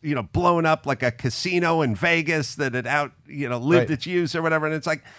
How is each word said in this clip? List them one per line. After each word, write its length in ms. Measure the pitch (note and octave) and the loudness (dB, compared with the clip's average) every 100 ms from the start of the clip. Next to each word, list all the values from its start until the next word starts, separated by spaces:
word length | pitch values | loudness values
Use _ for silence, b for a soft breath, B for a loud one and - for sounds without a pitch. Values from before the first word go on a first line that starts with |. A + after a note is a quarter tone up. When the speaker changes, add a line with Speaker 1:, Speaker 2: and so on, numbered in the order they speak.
Speaker 1:
you 100 | D3+ | -6
know, 80 | C3+ | -4
blown 460 | G2 - F3 E3+ D#3+ | -2 0 2 4 2
up 180 | D#3+ - | 0 -2
like 160 | - | -2
a 100 | B2 | -2
casino 680 | A#2+ C3 - - F3 E3+ E3 | -2 -4 -4 -2 0 2 2
in 140 | C3+ G2 | 2 2
Vegas 580 | E3+ E3 D#3 D#3 C#3 - | 2 2 2 -2 -2 -4
that 200 | C#3 B2 | -4 -2
had 100 | A#2+ | -2
out, 280 | D3 C#3+ - - | -2 -2 -8 -14
you 220 | D3 C3 | -8 -4
know, 80 | A#2+ | -2
lived 320 | C3+ F3 D3+ | 4 4 4
Speaker 2:
Right. 80 | D3+ | -2
Speaker 1:
its 80 | F#3 | -2
use 300 | F3 D#3 E3+ | -2 0 0
or 80 | |
whatever?" 240 | E3 D#3+ D3+ | 0 0 0
And 80 | D#3 | -4
it's 100 | D#3+ | -4
like, 180 | - b | -6 b